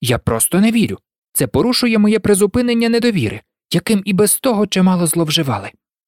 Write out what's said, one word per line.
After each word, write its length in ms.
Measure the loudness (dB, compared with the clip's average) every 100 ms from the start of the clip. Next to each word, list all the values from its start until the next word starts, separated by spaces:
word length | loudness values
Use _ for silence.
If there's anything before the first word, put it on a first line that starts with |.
я 180 | -4 -4
просто 400 | -2 -4 -2 0
не 120 | 2
вірю. 280 | 2 -2 -4 _ _ _
Це 140 | -4 -2
порушує 500 | 0 0 0 0 2
моє 220 | 2 2
призупинення 680 | 2 2 2 0 0 0 0
недовіри, 520 | 0 0 0 -2 -6 -14 _ _
яким 280 | -4 0 -2 0
і 80 |
без 260 | 0 0 0
того 280 | -2 0 0
чимало 400 | 2 2 2 0
зловживали. 640 | -2 -2 -2 -2 -4 -8 -18 _ _